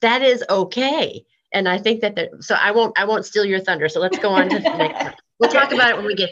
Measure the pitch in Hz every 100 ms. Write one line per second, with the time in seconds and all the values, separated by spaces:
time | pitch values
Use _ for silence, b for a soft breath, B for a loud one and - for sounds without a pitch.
0 | 180 254 262 247 - 196 190 240 269 311
1 | 196 - _ _ _ 196 185 185 220 226
2 | 208 196 165 - - 214 202 226 220 185
3 | 202 214 - 214 202 190 190 165 156 165
4 | 180 190 208 190 185 208 320 - 311 -
5 | - - _ - 233 - - 254 240 185
6 | 208 196 180